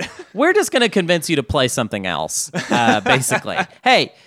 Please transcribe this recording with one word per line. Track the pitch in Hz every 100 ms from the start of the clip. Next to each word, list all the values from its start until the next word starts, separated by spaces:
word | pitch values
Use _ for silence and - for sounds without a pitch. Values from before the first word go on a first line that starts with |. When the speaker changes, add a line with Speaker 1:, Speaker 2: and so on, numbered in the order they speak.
| - -
Speaker 1:
<laughs> | 359
Speaker 2:
We're | 190 311
just | 381 330
gonna | 269 233
convince | 202 170 170 -
you | 147
to |
play | 127 151 127
something | - 110 104 95
else, | 78 78 - - 175 -
uh, | 120 120 220
Speaker 1:
<laughs> |
Speaker 2:
basically. | - - - 214 214 180 180 -
Hey, | 254 240 135 -